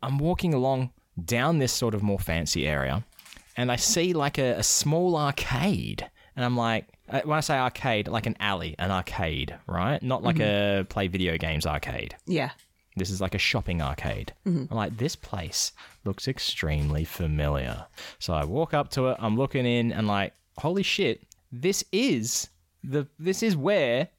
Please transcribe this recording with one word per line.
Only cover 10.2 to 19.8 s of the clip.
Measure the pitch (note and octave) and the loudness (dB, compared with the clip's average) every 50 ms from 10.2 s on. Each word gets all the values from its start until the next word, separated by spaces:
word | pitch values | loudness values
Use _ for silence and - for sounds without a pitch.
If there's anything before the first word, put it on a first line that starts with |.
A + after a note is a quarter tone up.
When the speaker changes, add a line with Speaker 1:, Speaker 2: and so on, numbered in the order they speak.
| - | 2
Speaker 1:
like | A#2+ - | 2 2
Speaker 2:
Mm-hmm. | D#3+ A2 G#2 G#2 G2+ G2+ G2+ G2+ G2 | 4 2 2 2 2 2 2 2 2
Speaker 1:
a | F#2+ | 0
play | - - A2 G2+ | -2 -2 -2 -2
video | F#2 F2 F#2+ F#2 F2 E2 | 0 0 0 0 2 0
games | D#2+ D#2+ D#2+ D#2+ D2+ D#2 | 0 -2 0 0 0 0
arcade. | D#2+ D2+ D2 - - - B1 - - - - _ | 0 -2 -2 -4 -4 -6 -8 -8 -10 -10 -14 _
Speaker 2:
Yeah. | - F3+ D#3 C3 C3 - _ - _ _ _ _ _ _ | -2 -2 -2 -2 -2 -6 _ -20 _ _ _ _ _ _
Speaker 1:
This | - A2 G2 | -4 -2 -2
is, | G2 F#2 | -2 -2
like, | F#2+ F2+ - | -2 -2 0
a | G2+ | 0
shopping | - - - A#2 - - F2+ E2+ D#2 | 0 2 0 0 0 0 0 0 0
arcade. | C2+ C#2 - - C2+ G#1+ G1+ - - - _ _ | 0 -2 -2 -4 -4 -4 -4 -6 -10 -12 _ _
Speaker 2:
Mm-hmm. | G3+ F3 D#3+ C3 - | -2 0 0 -2 -2
Speaker 1:
I'm | - | -2
like, | A#2 G#2 F2+ - | -2 -2 -4 -2
"This | G#2+ A#2+ D#3 - | -2 -4 -4 -4
place | - - - - G2 E2+ D#2+ - - - - - - - - - - _ | -6 -10 -8 -8 -6 -6 -4 -2 -2 -2 -2 -4 -10 -20 -20 -20 -8 _
looks | G#2 G2 - - - | -4 -4 -2 -2 -4
extremely | C3+ - - - - - - D#2 D2+ D2 D2 D2 D2+ D2+ E2 | -4 -2 -4 -4 -4 -2 0 0 2 2 2 2 2 0 -2
familiar." | - - - F2+ D#2 D2+ D2+ D2 D2 D2 C#2 C2 B1 A#1 - - - _ - - - - _ | -2 -4 -2 -2 0 2 2 2 2 0 0 -2 -4 -6 -8 -10 -14 _ -18 -18 -18 -14 _
So | - - F2 | -4 -2 0
I | D#2 D2 | 0 0
walk | D2+ F2+ C3+ E3 D#3+ - | 0 0 -2 -2 0 0
up | D3 C#3+ - | 0 0 0
to | - C#3 C3 B2+ | 0 0 2 2
it, | B2+ - | 0 0
I'm | G#2+ A2 G#2+ | 0 0 2
looking | A2+ C3+ C3+ - C#3 B2+ | 2 0 0 0 0 2
in, | B2 A#2+ A#2+ | 2 2 2